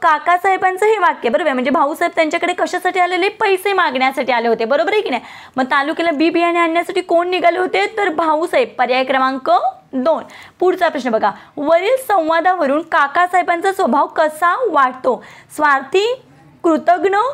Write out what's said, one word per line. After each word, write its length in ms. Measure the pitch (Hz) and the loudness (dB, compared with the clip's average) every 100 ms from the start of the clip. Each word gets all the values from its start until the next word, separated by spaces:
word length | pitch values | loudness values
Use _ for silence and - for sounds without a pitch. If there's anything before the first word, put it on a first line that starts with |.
काकासाहेबांचं 840 | 339 302 320 359 392 381 370 370 427 | 0 0 2 0 2 0 0 0 2
हे 120 | 440 | 2
वाक्य, 320 | 349 285 240 | 2 0 0
बरोबर 180 | 294 320 | 0 0
आहे? 60 | |
म्हणजे 180 | 254 254 | -2 0
भाऊसाहेब 400 | 254 202 320 339 339 | 0 0 0 -2 0
त्यांच्याकडे 380 | 311 339 349 | -2 -2 -2
कशासाठी 460 | 359 359 359 359 370 | -2 -2 -2 -2 0
आलेले? 300 | 349 359 392 | 0 0 -2
पैसे 440 | 403 440 381 403 | 0 0 0 0
मागण्यासाठी 580 | 381 330 254 262 262 247 | 0 0 0 -2 -2 -2
आले 160 | 240 233 | 0 0
होते, 180 | 226 226 | 0 0
बरोबर 280 | 285 349 | 0 0
आहे 80 | 427 | 0
की 80 | - | 0
नाही? 120 | 254 - - - - | -4 -8 -20 -10 -4
मग 80 | |
तालुक्याला 480 | 262 285 277 320 339 | 0 0 0 -2 -2
बी 180 | 285 330 | 0 2
बियाणे 300 | 330 339 339 | 2 0 2
आणण्यासाठी 420 | 339 330 349 370 | 0 0 -2 -4
कोण 280 | 359 349 359 | 0 0 0
निघाले 300 | 359 349 339 | 0 0 0
होते? 260 | 370 381 415 427 | 0 -2 -2 -2
तर 120 | 392 | -2
भाऊसाहेब. 580 | 311 320 302 359 320 240 - | 0 0 0 0 0 0 -2
पर्याय 260 | 247 254 | -2 0
क्रमांक 480 | 262 269 262 269 262 359 719 762 _ | 0 0 0 -2 0 0 0 -6 _
दोन. 300 | 262 269 285 - - - - | -4 -2 -2 -4 -18 -16 -2
पुढचा 280 | 370 349 339 | 0 2 0
प्रश्न 220 | 320 254 | -2 -2
बघा, 220 | 220 202 190 - - | 0 0 -4 -12 -6
वरील 380 | 294 339 392 523 523 | 0 2 2 -2 0
संवादावरून 720 | 392 311 330 349 370 277 285 | 0 0 0 0 0 0 -2
काकासाहेबांचा 920 | 330 330 277 339 359 359 339 339 392 | 0 0 0 2 0 2 0 0 -2
स्वभाव 360 | 381 339 269 311 | 0 0 2 0
कसा 580 | - 311 311 349 403 480 | 0 0 0 0 0 0
वाटतो? 560 | 302 262 254 269 208 - - - - | 2 0 0 -4 -4 -6 -20 -14 -2
स्वार्थी, 680 | 294 277 262 370 440 523 - - - - | 2 2 0 0 0 -4 -10 -20 -20 -4
कृतज्ञ, 520 | 349 254 233 349 359 392 494 | 0 0 2 2 2 0 -2